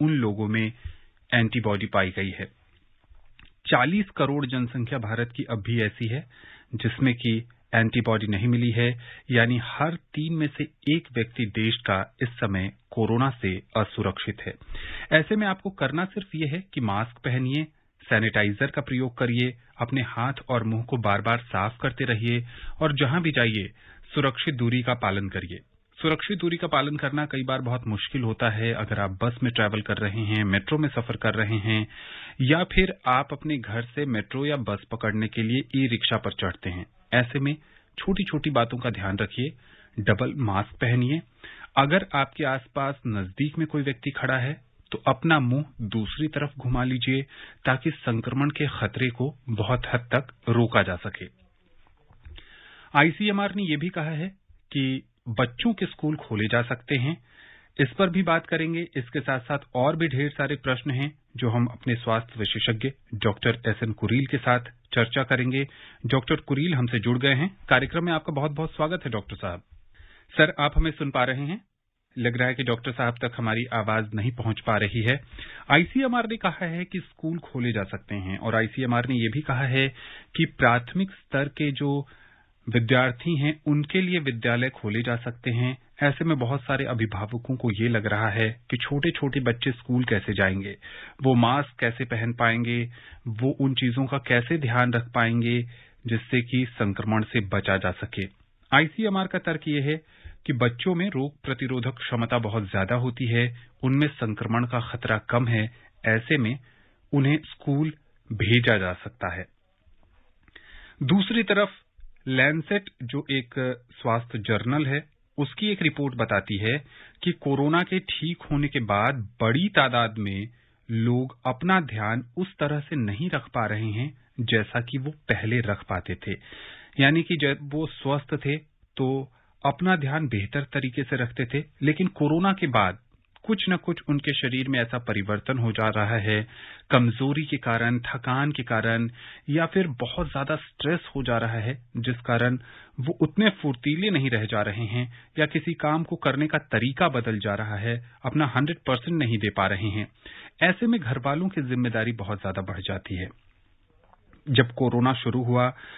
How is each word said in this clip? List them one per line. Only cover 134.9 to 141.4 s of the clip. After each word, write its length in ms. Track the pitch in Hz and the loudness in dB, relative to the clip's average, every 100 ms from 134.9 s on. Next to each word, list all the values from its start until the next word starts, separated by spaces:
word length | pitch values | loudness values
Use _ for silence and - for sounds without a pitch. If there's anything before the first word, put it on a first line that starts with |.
| 123 | -2
परिवर्तन 600 | 120 101 98 104 - 131 | -2 -2 0 -2 -2 0
हो 140 | 117 | 0
जा 180 | 107 110 | 2 0
रहा 280 | 107 104 113 | 2 0 0
है, 300 | 104 107 110 - - - - | 2 0 -2 -10 -20 -18 2
कमजोरी 540 | 131 120 107 135 147 147 | 4 4 2 0 0 -2
के 120 | 139 | -2
कारण, 420 | 127 113 117 120 | 0 2 2 0
थकान 520 | 120 131 127 127 147 | -2 -6 -2 0 0
के 120 | 143 | -2
कारण 460 | 120 113 113 113 117 - - - - | 0 0 2 2 0 -6 -18 -12 -2
या 160 | 151 165 | 0 2
फिर 220 | 190 180 | 2 0
बहुत 440 | 120 120 - 170 | -2 -6 -4 -4
ज्यादा 240 | 139 139 156 | -4 -2 -4
stress 440 | - - 143 170 - 139 | -6 -6 -2 -2 -2 -6
हो 80 | |
जा 140 | 123 | 0
रहा 220 | 117 | 0